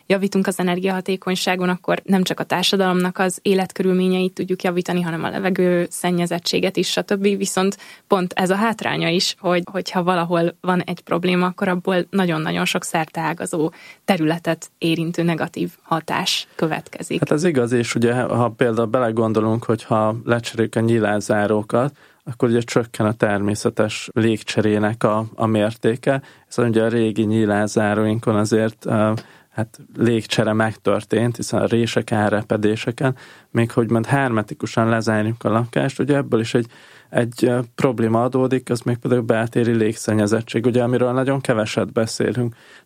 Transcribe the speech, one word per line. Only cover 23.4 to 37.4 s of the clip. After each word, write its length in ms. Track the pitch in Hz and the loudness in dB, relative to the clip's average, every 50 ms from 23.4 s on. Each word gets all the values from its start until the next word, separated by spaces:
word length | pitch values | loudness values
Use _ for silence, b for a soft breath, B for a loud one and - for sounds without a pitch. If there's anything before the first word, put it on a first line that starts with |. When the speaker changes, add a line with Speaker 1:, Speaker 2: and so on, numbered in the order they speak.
| 101 101 104 - - 117 - - 107 107 - - - - - | 0 0 -2 0 -2 -2 0 0 0 -2 -2 -6 -10 -4 0
Speaker 2:
légcserének 920 | 117 110 113 110 104 - - - 117 107 107 104 107 107 104 110 - - | 2 2 2 2 0 -2 -2 -2 0 2 2 2 2 2 0 0 0 0
a, 220 | 113 107 110 113 113 - | 2 2 0 -2 -4 -4
a 120 | - 117 | -2 0
mértéke, 760 | 110 110 107 104 107 117 - - 117 113 117 - 143 135 135 B B B B B | 0 2 2 2 0 -2 -2 0 0 0 0 0 0 0 0 B B B B B
hiszen 220 | _ - - 120 117 | _ -2 0 0 2
ugye 140 | 110 113 110 | 2 2 2
a 60 | 113 | 2
régi 340 | 113 120 113 110 101 107 110 | 2 2 0 0 0 0 0
nyílászáróinkon 1120 | 104 110 110 110 104 104 104 107 104 - 113 107 104 104 110 110 107 107 113 - 123 110 | 2 2 2 2 2 2 2 0 0 0 0 2 2 2 2 2 0 0 0 0 0 2
azért, 500 | 104 107 107 117 110 110 110 - - - | 2 2 2 2 2 2 0 -2 -6 -4
ö, 260 | - 117 110 107 110 110 110 B B B B B B | -2 0 2 2 2 0 -2 B B B B B B
hát 300 | _ - 110 - - - - - - | _ -6 -6 -6 -10 -16 -20 -16 -4
légcsere 560 | - 113 117 120 113 107 - - - 110 110 107 | 0 2 2 2 0 0 -2 -2 0 0 2 2
megtörtént, 840 | 110 110 110 107 - - 98 101 104 - - 110 110 117 127 120 | 2 0 0 -2 -2 0 0 0 0 0 -2 0 0 0 0 -2
hiszen 240 | - - - - 110 | -4 -6 -4 -2 -2
a 60 | 104 | 0
réseken, 600 | 113 117 117 117 110 - 123 117 - 120 107 104 104 | 2 2 0 0 0 0 -2 -2 0 0 0 2 2
repedéseken, 880 | 104 104 107 - 113 107 107 104 107 110 - 127 120 - 143 131 131 B B B B B B B | 0 -2 0 -2 -2 0 2 0 0 0 -2 -6 -4 -2 -2 -2 -2 B B B B B B B
még 200 | - 117 117 117 | 0 0 0 2
hogy 200 | - 131 117 107 | 2 0 2 2
ment 160 | 117 113 113 | 2 0 2
hermetikusan 840 | 107 135 139 139 127 117 110 104 - - - - 113 - - 113 113 | 0 0 0 2 0 0 -2 -2 -4 -6 -8 -8 -4 0 0 2 2
lezárjuk 560 | 117 113 110 110 110 107 107 107 113 - - | 2 2 0 0 0 0 0 -2 -2 -2 -2
a 40 | 113 | 0
lakást, 500 | 107 113 120 117 - 143 139 135 - - | 0 0 0 0 -2 -2 -2 -2 -2 -2
ugye 180 | - 131 143 | 0 0 2
ebből 240 | 139 139 - 123 110 | 0 2 0 0 0
is 140 | 110 113 - | 0 0 0
egy, 120 | 123 117 B B B B B B B B B | 0 -2 B B B B B B B B B
egy, 340 | - - 120 117 120 - | -2 -2 -2 -2 0 0